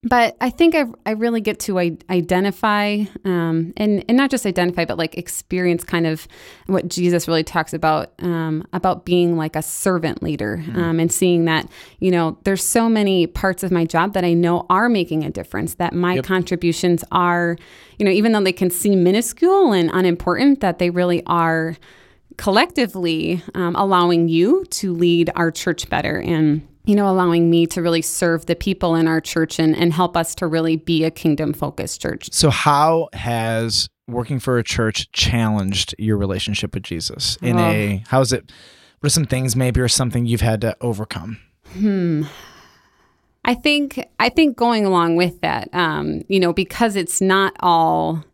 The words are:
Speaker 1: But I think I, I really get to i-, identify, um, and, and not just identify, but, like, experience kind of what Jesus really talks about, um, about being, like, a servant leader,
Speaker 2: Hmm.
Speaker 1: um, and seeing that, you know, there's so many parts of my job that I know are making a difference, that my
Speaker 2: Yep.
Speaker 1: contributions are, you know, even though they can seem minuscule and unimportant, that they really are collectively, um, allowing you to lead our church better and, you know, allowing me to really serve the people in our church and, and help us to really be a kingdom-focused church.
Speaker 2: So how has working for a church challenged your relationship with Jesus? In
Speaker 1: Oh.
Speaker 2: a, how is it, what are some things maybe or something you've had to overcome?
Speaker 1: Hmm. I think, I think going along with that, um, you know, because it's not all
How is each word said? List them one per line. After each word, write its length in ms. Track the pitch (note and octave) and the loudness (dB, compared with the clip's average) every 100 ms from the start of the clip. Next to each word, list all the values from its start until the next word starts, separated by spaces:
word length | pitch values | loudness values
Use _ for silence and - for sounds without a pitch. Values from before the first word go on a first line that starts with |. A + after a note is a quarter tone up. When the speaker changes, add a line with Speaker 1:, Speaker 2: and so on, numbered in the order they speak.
| A#3 | 2
Speaker 1:
But 300 | B3 A#3 - | 2 2 0
I 120 | B3 | -6
think 240 | A#3+ E4+ D#4+ | 2 2 4
I, 100 | B3 - - | -2 -4 -8
I 40 | |
really 280 | G#3+ A#3 A#3 | -2 -2 0
get 180 | G#3 G#3+ | -2 -4
to 180 | - F#3 | -4 0
i-, 180 | F3 D#3+ - | 0 -4 -4
identify, 920 | F3+ E3+ F3+ G3+ F#3+ A3 G#3 G#3 G#3 G#3 - | -2 0 0 0 -2 0 0 0 -2 -4 -6
um, 500 | G3 F3+ E3+ E3 E3 - | -4 -2 0 -2 -2 -2
and, 300 | G#3+ G3+ - | 0 0 2
and 80 | A#3+ | 2
not 140 | C#4 | 2
just 160 | C4 G#3 | 0 -2
identify, 400 | F3+ F3+ F3+ E3 | 0 -2 0 -4
but, 140 | - | -2
like, 180 | D#3+ - | -4 -6
experience 680 | E3+ - - F3+ F3+ E3+ | -10 -12 -6 -2 0 -2
kind 220 | - E3+ E3 | -2 -2 -2
of 220 | D#3+ - - - - - | -4 -10 -20 -20 -20 -2
what 200 | F#3+ F3 | -2 -2
Jesus 400 | - F3 F3 D#3 | -2 0 0 0
really 160 | E3 | -2
talks 300 | D#3+ F3 D#3 | 0 -4 -4
about, 400 | D#3+ D#3+ D#3 - - | -2 0 0 -4 -8
um, 480 | F3+ E3 D#3+ D#3 F3 | -4 -4 -2 -4 -6
about 320 | F#3 F#3+ F3 - | -4 -2 -2 0
being, 300 | F3+ F3 E3 | 2 2 0
like, 200 | D#3 D#3 | -2 -4
a 80 | |
servant 580 | D#3 - - F3+ D#3+ - | -8 -4 0 0 -2 -4
leader, 360 | - D3 G#2 G#2+ | -6 -4 -4 -6
Speaker 2:
Hmm. 200 | D#3+ C3 | -6 -4
Speaker 1:
um, 200 | E3+ E3 | -2 0
and 120 | E3 | 0
seeing 340 | - F#3 F3 E3 | 2 2 4 2
that, 220 | D#3+ - - - _ | 0 -4 -16 -20 _
you 100 | F#3+ | 0
know, 260 | F3+ E3 D#3+ | 2 0 -2
there's 200 | - F#3+ | -2 -2
so 240 | - A#3 A3+ | 0 0 2
many 380 | A3 G3+ F#3+ E3+ | 2 2 2 0
parts 380 | - G3 F#3 | 0 -2 -2
of 80 | F#3+ | -2
my 120 | F3 | 0
job 300 | E3 E3 F#3 | 0 0 0
that 100 | G3+ | 0
I 100 | F3 | 2
know 340 | E3+ E3+ F3 - | 2 2 0 2
are 200 | F#3 A#3+ | 2 2
making 340 | A3 E3+ D#3 | 2 0 -2
a 80 | D3+ | -4
difference, 420 | - - - E3 - | -6 -8 -6 -6 -4
that 160 | F3 F3 | -4 0
my 200 | F3 F3+ | 0 -2
Speaker 2:
Yep. 80 | F3 | 0
Speaker 1:
contributions 800 | F#3 F3 F3+ F3 E3 F3+ F3 - | -2 -2 -2 -2 0 0 0 0
are, 460 | - F3 F3 F3 E3+ - - - - | 0 0 0 0 -2 -10 -20 -20 -2
you 80 | G3+ | 2
know, 60 | |
even 200 | F#3+ A3 | 2 4
though 120 | G#3+ | 2
they 100 | F#3+ | 0
can 160 | F3+ F3+ | 0 -2
seem 320 | F3 G#3 F#3+ | 0 2 4
minuscule 680 | F3+ G3+ A#3+ - E4+ G4 F4 | 4 2 -2 0 2 4 4
and 160 | F#3+ E3+ | 4 2
unimportant, 680 | F3+ F#3 F3 - F3 C#4 C#4 | 2 0 0 -2 2 2 4
that 180 | G3 E3+ | 0 0
they 140 | F3 | -2
really 320 | F3 F3+ F3 - | 0 0 0 0
are 520 | E3+ E3 D#3+ D#3+ D#3+ - - _ _ _ - | 0 2 0 -2 -8 -18 -20 _ _ _ -6
collectively, 1040 | - G3 A3 F4 A3+ F#3 F3 D#3+ D#3+ F3+ - - | 0 2 2 0 -2 -2 -2 -2 -2 -4 -6 -4
um, 200 | F3 F3 | -4 0
allowing 520 | G3 F#3 F3 E3+ E3+ | 2 4 4 4 4
you 380 | E3 F#3 F4+ F#4 | 4 4 2 0
to 280 | - G3 | -6 -4
lead 380 | E3+ F3 E3+ E3 - | 0 2 4 2 0
our 140 | E3 | -2
church 400 | D#3+ - E3 - | -2 -4 -4 -4
better 300 | - - - | -4 -2 -4
and, 400 | - E3 D#3 D3+ - _ - | -2 2 2 2 -2 _ 0
you 100 | G3+ | 2
know, 140 | G3+ | 4
allowing 400 | F#3 F3+ E3+ E3+ | 2 2 4 4
me 160 | E3+ E3 | 4 2
to 160 | - | 0
really 200 | E3+ E3+ | 0 0
serve 420 | E3 - F3 E3 - | -2 -2 0 0 -2
the 100 | E3 | -4
people 380 | - F#3 F3+ E3 | -2 -2 0 2
in 120 | D#3+ | 2
our 120 | D#3+ | 0
church 360 | - E3 D#3+ - | -2 -2 -2 0
and, 180 | D#3+ D#3 | 0 2
and 180 | E3+ | 0
help 220 | D#3+ F3+ F3 | 2 0 0
us 200 | E3 - | -4 -4
to 100 | E3+ | -2
really 300 | E3 E3 D#3+ | -2 0 -2
be 280 | D#3 E3 | 0 0
a 60 | D#3+ | 0
kingdom-focused 880 | D#3+ D#3+ D3 D#3 D3 C#3+ - - - | 0 0 0 -2 -4 -6 -6 -10 -8
church. 280 | - - - | -8 -8 -6
Speaker 2:
So 180 | - D#3 | 0 2
how 580 | - D3+ C#3+ D#3 E3 D#3+ | 4 2 4 4 2 0
has 760 | - A#2+ A#2 A2+ A2+ A2+ G2+ - _ - | -6 -4 -4 -2 -2 -2 -2 -4 _ -10
working 320 | A#2+ A#2 C#3 | -8 -4 -4
for 200 | - B2 | 0 -2
a 40 | |
church 480 | A2 - A2 - - | 0 -2 -2 -2 -8
challenged 840 | - - A#2 A2+ G#2+ F#2+ G2+ - - | -2 0 2 0 0 -2 -4 -6 -4
your 200 | G#2+ G#2 | -2 0
relationship 580 | G2 F#2 - G#2 G2+ F#2+ | 0 -4 -4 -4 -4 -8
with 80 | |
Jesus? 540 | - E2+ D#2 - - - | -8 -8 -8 -6 -6 -4
In 160 | B2 A#2+ | 0 2
Speaker 1:
Oh. 60 | |
Speaker 2:
a, 400 | E3 G#2+ G#2 G2 G#2+ | 2 2 -2 -4 0
how 120 | C3 | 2
is 100 | B2 | 2
it, 200 | B2 - - - - _ _ | -2 -6 -20 -20 -20 _ _
what 80 | D3 | -2
are 20 | |
some 160 | E3 D3+ | 0 0
things 300 | B2+ C3 A2+ | -2 -2 0
maybe 240 | B2+ A#2+ | 0 2
or 60 | B2 | 0
something 380 | - B2+ A#2+ A#2+ | 0 0 0 0
you've 140 | A2+ | 0
had 200 | A#2 A2 | 0 0
to 160 | A2+ - | -2 -4
overcome? 580 | B2 G#2 G#2+ - F2+ A2 _ _ - | -6 -6 -8 -10 -10 -14 _ _ -18
Speaker 1:
Hmm. 500 | F#3 G#3 G3 F3 D#3 D3+ - - - - _ _ _ _ _ _ _ - | -2 0 0 0 -2 -4 -10 -20 -20 -20 _ _ _ _ _ _ _ -4
I 60 | |
think, 500 | A#3+ D4+ D4 C#4+ - - _ | 0 0 0 -2 -8 -12 _
I 100 | A#3+ | 0
think 280 | A#3+ D#4 A#3 | 4 2 2
going 280 | A#3 A3+ G3+ | 0 2 2
along 300 | F3+ E3+ E3 | 2 2 2
with 240 | F3 F3 | 0 0
that, 280 | D#3+ - - | -4 -4 -4
um, 480 | - E3 D3+ D3 D3+ - | -2 -2 -2 -4 -6 -2
you 120 | G3 | 2
know, 120 | F3 | 2
because 440 | E3+ F3+ - A#3 G3 | 0 -4 0 0 0
it's 260 | E3+ - | -4 -2
not 340 | F#3+ F#3+ G3 - | 2 2 2 0
all 600 | F3+ E3 D#3+ D#3+ D#3+ D#3+ D3+ | 2 2 2 0 -2 -4 -8